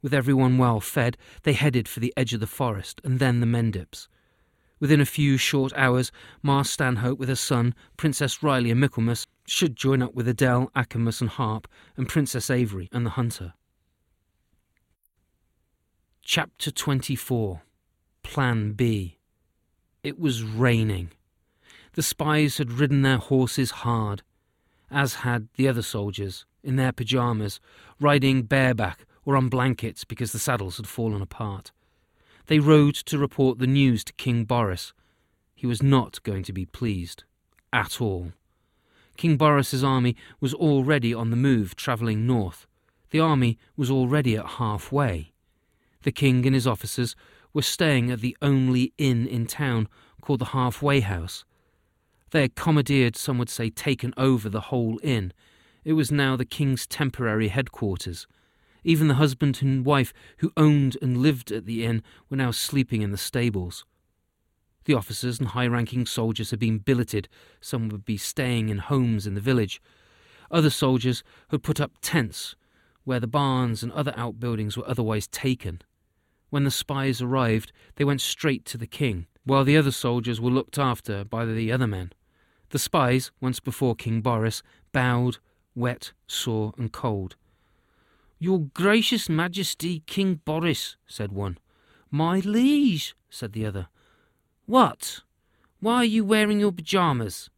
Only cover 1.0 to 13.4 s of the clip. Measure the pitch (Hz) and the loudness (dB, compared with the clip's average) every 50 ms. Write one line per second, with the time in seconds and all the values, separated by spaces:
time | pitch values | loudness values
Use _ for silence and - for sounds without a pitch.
1 | 120 123 120 - - - - - - 156 139 - 139 147 123 127 107 - - - | 0 0 -2 -4 -14 -20 -20 -4 0 0 2 4 2 2 2 2 -2 -2 -6 -4
2 | 113 127 - - 131 110 120 110 107 - - - 139 120 107 - - - - - | -4 -2 0 -2 -2 -2 -2 -4 -4 -6 -4 -4 -4 -2 -2 -4 -8 -12 -14 -10
3 | - - 131 127 139 127 123 120 120 117 117 120 117 113 104 92 87 _ - - | -4 -2 0 2 2 2 2 2 2 2 2 2 0 0 -2 -4 -8 _ -16 -20
4 | - _ _ _ _ _ _ _ _ _ _ _ _ _ _ _ 151 139 151 147 | -20 _ _ _ _ _ _ _ _ _ _ _ _ _ _ _ 4 4 6 6
5 | 143 - - - 147 143 139 131 - - - 139 131 135 - 139 135 127 123 127 | 6 2 2 0 2 4 4 2 2 0 0 0 0 0 0 2 2 4 4 2
6 | 123 - _ - - - - _ - 143 139 139 139 - - - 147 127 127 107 | 0 -2 _ -16 -20 -20 -20 _ 0 2 2 2 2 -2 -2 -2 0 0 0 0
7 | 120 123 135 - 131 123 131 - - - 139 120 117 123 120 _ - _ _ - | 0 -2 -2 -2 -2 -4 -2 -2 0 0 2 2 2 0 0 _ -12 _ _ -2
8 | - 156 135 - 147 127 - - - 147 139 131 120 117 117 123 139 135 - - | -2 -2 0 0 -2 -2 -2 -2 0 2 2 2 2 2 4 4 4 2 2 0
9 | 113 117 117 - - _ _ _ _ - - - 185 156 117 - - 135 135 131 | 0 0 0 -2 -6 _ _ _ _ -6 -2 0 0 0 0 0 0 2 2 2
10 | 123 123 - 123 117 120 123 - 135 127 123 123 131 - _ 135 120 - - 113 | 0 -2 -2 -2 -2 -2 2 2 2 4 4 2 2 0 _ -4 -4 -2 -2 -2
11 | 117 117 110 - 123 107 - - 131 107 107 110 - - _ _ - _ _ - | -2 -2 0 -2 -4 -4 -2 -4 -4 -4 -4 -6 -8 -14 _ _ -20 _ _ -6
12 | 131 - - 160 147 131 - 127 - - 131 123 123 110 101 95 90 - - 123 | -6 -2 0 0 0 0 -2 -6 -2 -2 0 0 0 -2 -2 -8 -10 -6 -4 -4
13 | 120 113 - - 120 117 - - | -4 -2 -2 -2 -2 -2 -4 -6